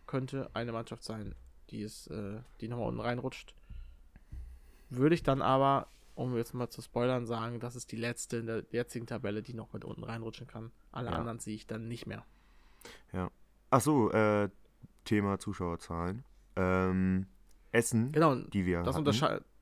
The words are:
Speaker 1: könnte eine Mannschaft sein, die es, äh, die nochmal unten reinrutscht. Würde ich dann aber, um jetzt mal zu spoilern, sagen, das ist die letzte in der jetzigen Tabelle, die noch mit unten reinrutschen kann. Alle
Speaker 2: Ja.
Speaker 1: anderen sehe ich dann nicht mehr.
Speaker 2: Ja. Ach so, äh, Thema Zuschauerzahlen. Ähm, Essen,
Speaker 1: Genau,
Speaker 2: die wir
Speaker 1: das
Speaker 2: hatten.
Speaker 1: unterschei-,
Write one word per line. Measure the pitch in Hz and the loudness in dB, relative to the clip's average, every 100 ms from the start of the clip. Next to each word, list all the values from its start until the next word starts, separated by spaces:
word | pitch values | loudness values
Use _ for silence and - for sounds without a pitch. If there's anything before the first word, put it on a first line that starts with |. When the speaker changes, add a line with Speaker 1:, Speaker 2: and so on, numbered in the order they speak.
| - | -8
Speaker 1:
könnte | 135 131 135 - | -6 -4 -6 -6
eine | 110 120 | -6 -4
Mannschaft | 113 113 110 - | -4 -6 -10 -8
sein, | 110 101 - - - - | -8 -8 -10 -16 -20 -14
die | - | -10
es, | 107 - - | -8 -10 -12
äh, | 101 101 107 123 - | -8 -8 -8 -12 -12
die | 110 | -8
nochmal | 120 113 | -4 -4
unten | 120 | -2
reinrutscht. | 113 120 131 - - - - - - - - - - - - - - - - | -2 -4 -4 -8 -14 -20 -16 -14 -14 -18 -20 -20 -16 -14 -14 -16 -20 -20 -10
Würde | 123 143 165 | 2 4 4
ich | |
dann | - 135 | 4 2
aber, | 110 131 139 139 - - - - | 4 4 6 4 0 -10 -16 -6
um | 127 120 | -2 -2
jetzt | 117 | -2
mal | 123 120 | -4 -6
zu | - | -8
spoilern, | - 117 123 127 117 | -6 0 2 2 0
sagen, | 113 113 120 | -4 -4 -6
das | 120 120 | -8 -10
ist | - | -10
die | 110 | -4
letzte | 117 120 - 117 | -4 -4 -4 -4
in | 117 | -2
der | 113 - | -4 -2
jetzigen | 117 120 120 117 | -4 -2 -6 -6
Tabelle, | 113 101 104 | -4 -2 -4
die | 104 | -6
noch | 117 110 | -10 -10
mit | 107 | -10
unten | - - | -10 -10
reinrutschen | 110 117 113 - 120 | -8 -8 -8 -10 -12
kann. | 117 113 - _ | -12 -12 -16 _
Alle | - 120 | -8 -4
Speaker 2:
Ja. | - | -4
Speaker 1:
anderen | 117 113 | -4 -6
sehe | - 107 | -8 -10
ich | - | -8
dann | 113 113 | -10 -8
nicht | 117 107 | -8 -8
mehr. | 107 - - _ - - - - - - | -12 -14 -20 _ -20 -20 -20 -20 -20 -10
Speaker 2:
Ja. | 92 92 - - _ _ | -6 -6 -8 -20 _ _
Ach | 131 | 4
so, | 139 147 107 | 6 6 6
äh, | 107 107 104 104 - - _ - - - | 6 6 6 2 -2 -20 _ -20 -18 0
Thema | 107 101 98 | 2 2 0
Zuschauerzahlen. | - 98 90 85 - 85 87 107 - - - - | -4 -4 -2 -4 -4 -4 -2 -4 -10 -20 -8 0
Ähm, | 92 92 92 92 92 92 95 - - - - | 4 4 4 4 4 4 0 -8 -20 -20 0
Essen, | 117 117 113 123 | 2 4 2 2
Speaker 1:
Genau, | 151 160 131 | 6 6 4
Speaker 2:
die | - 101 90 | 0 0 2
wir | 87 | 2
Speaker 1:
das | 90 139 | 2 2
Speaker 2:
hatten. | 143 | 2
Speaker 1:
unterschei-, | 110 147 - - - | 4 2 0 -6 -18